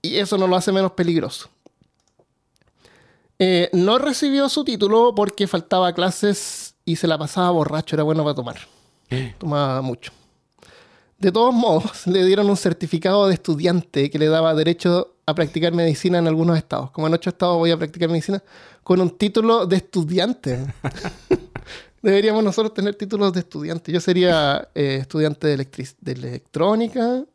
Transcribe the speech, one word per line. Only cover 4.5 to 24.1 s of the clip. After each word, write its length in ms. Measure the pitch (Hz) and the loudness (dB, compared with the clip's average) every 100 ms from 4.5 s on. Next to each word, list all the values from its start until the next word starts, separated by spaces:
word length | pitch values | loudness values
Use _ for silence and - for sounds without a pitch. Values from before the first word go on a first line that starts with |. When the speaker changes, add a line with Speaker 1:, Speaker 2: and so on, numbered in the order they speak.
| 302 | 0
Speaker 1:
título 500 | 277 226 196 220 247 | -2 0 2 4 4
porque 320 | 202 202 - 196 | 4 -2 0 -2
faltaba 460 | 180 - 185 180 | -2 0 2 2
clases 840 | 170 180 - 208 202 - - - _ | 2 -2 0 -2 -2 -6 -12 -16 _
y 120 | - 165 | -6 -2
se 100 | 175 | 0
la 120 | 156 | -2
pasaba 320 | 151 - 180 | -2 0 2
borracho, 460 | 175 143 151 156 156 | 2 0 -2 -4 -2
era 60 | |
bueno 180 | 151 156 | 0 0
para 120 | 151 | 0
tomar. 220 | 131 120 - - _ _ _ _ | -2 -8 -12 -18 _ _ _ _
Speaker 2:
Eh. 240 | 127 127 - | -6 -6 -8
Speaker 1:
Tomaba 440 | 170 147 139 131 | -4 -2 0 -2
mucho. 300 | 131 123 - _ _ _ _ _ - - - _ _ _ | -4 -8 -12 _ _ _ _ _ -20 -20 -20 _ _ _
De 140 | 190 | 0
todos 200 | 190 240 | 2 2
modos, 500 | 240 233 156 214 - | 4 2 2 0 -6
<laughs> 40 | - | -2
le 180 | 190 | 2
dieron 240 | 185 196 208 | 4 4 2
un 80 | 196 | 2
certificado 680 | 185 165 170 170 185 202 196 | 0 -2 -4 -2 2 2 4
de 80 | |
estudiante 760 | 180 - 151 175 175 - - 143 | 2 -2 -2 0 0 -2 -2 -2
que 80 | 151 | 2
le 100 | 151 | 2
daba 260 | 160 160 | 2 2
derecho 600 | 156 156 170 180 175 - _ - | 2 0 0 2 0 -2 _ -4
a 80 | |
practicar 380 | 156 156 165 170 | -2 -2 0 0
medicina 460 | 170 170 151 185 175 | 2 0 0 0 2
en 100 | 165 | 2
algunos 280 | 160 165 165 | 2 2 0
estados. 340 | - 151 131 | -2 -8 -8
Como 160 | - 156 | -4 -2
en 60 | |
ocho 160 | 165 180 | -2 -2
estados 260 | - 180 175 | -2 0 2
voy 160 | 165 | 2
a 40 | 165 | 0
practicar 320 | 160 165 170 | -4 -4 -2
medicina, 340 | 165 160 196 _ - - - | -2 -2 -6 _ -20 -20 -20
con 160 | - 185 | 0 2
un 100 | 180 | 2
título 560 | - 208 214 220 233 185 | 0 -2 2 2 2 2
de 100 | 185 | 0
estudiante. 960 | - 185 156 180 196 247 143 123 139 - 139 - - - - | -2 -4 -2 -2 -2 -4 -6 -6 -6 -8 -10 -8 -12 -14 -4
<laughs> 680 | 359 - - - - - _ | -4 -4 -18 -16 -20 -20 _
Deberíamos 420 | 214 196 214 214 | 2 4 2 2
nosotros 280 | 214 190 220 | 0 0 -2
tener 220 | 214 196 | -2 -4
títulos 380 | 202 196 208 202 | -4 -6 -2 0
de 80 | 185 | -2
estudiante. 500 | 175 151 151 165 - | -6 -10 -8 -8 -4
Yo 100 | 170 | -4
sería, 680 | 175 | 0